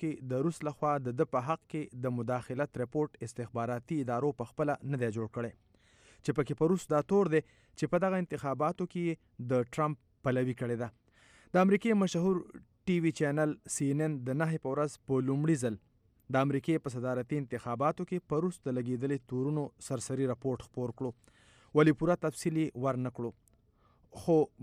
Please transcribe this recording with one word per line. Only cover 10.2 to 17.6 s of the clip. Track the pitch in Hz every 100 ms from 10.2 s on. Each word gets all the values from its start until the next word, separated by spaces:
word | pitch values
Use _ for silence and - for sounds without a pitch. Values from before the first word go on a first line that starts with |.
| 135
پلوي | 127 127 120
کړې | 120 117
ده. | 117 - _ _ - - -
د | 180 190
امریکې | 196 226 208
مشهور | 185 170 185 180 - - - _ -
ټي | 175 165
وي | -
چینل | 147 147 151 - - -
سی | 139 143
ان | 156
ان | 143 123
د | 139
نهې | 160 160 131
په | 139
ورځ | 147 - -
په | 131 127
لومړي | 139 160 147
ځل | 120 104 _ _ _ _ -
د | 131 139
امریکې | 139 165 160 139
په | 120
صدارتي | 127 123 123 147
انتخاباتو | 127 120